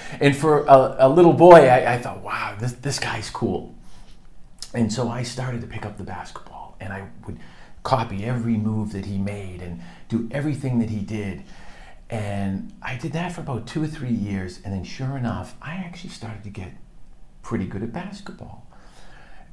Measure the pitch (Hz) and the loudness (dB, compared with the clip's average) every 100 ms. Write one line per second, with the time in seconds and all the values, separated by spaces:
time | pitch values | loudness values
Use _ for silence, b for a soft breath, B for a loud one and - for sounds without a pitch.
0 | B B 143 139 156 147 - 135 131 - | B B 4 4 4 4 8 8 8 6
1 | 135 156 170 131 170 170 135 127 117 120 | 6 8 8 10 12 12 12 8 4 0
2 | 113 95 - - - 104 120 123 143 139 | -2 -10 -8 -6 -6 -6 -6 -4 -4 -4
3 | - 117 101 - 113 90 - - B B | -4 -4 -6 -4 -2 -2 -6 -14 B B
4 | B B - - - - - 117 110 107 | B B -16 -16 -16 -16 -8 -2 0 0
5 | 117 120 123 - 127 120 - 107 107 104 | -2 -4 -6 -6 -6 -6 -8 -10 -10 -10
6 | 90 92 87 - - - - - 101 95 | -10 -12 -12 -14 -14 -16 -16 -14 -12 -10
7 | 98 - - - B B B - - 131 | -12 -14 -14 -14 B B B -12 -2 0
8 | 135 98 107 127 117 110 107 110 104 98 | 0 -6 -4 -2 0 0 0 -2 -2 -6
9 | 95 98 98 101 98 87 87 85 B B | -6 -4 -4 -6 -10 -10 -10 -10 B B
10 | - 117 120 139 147 139 135 120 107 107 | -6 -4 -4 -4 -4 -2 -2 0 0 -2
11 | 98 107 101 87 - B B B B B | -4 -4 -4 -8 -12 B B B B B
12 | - 113 101 101 98 98 98 - - 123 | -10 -6 -4 -2 -2 -4 -6 -10 -10 -6
13 | 160 156 180 175 156 123 104 165 156 - | -6 -4 -4 -6 -6 -6 -6 -4 -4 -4
14 | 123 113 101 98 90 - - 98 90 - | -4 -2 -2 -4 -6 -8 -6 -6 -6 -6
15 | 131 139 117 92 87 - 143 180 175 170 | -6 -2 -4 -4 -8 -12 -10 -8 -8 -12
16 | - - 110 104 104 98 90 - - - | -14 -12 -12 -12 -12 -12 -12 -14 -18 -16
17 | - - - - - 110 92 95 113 175 | -16 -16 -18 -16 -6 -4 -4 -6 -6 -6
18 | 180 - - - - - - B B B | -10 -12 -14 -14 -14 -16 -18 B B B
19 | B B B B B | B B B B B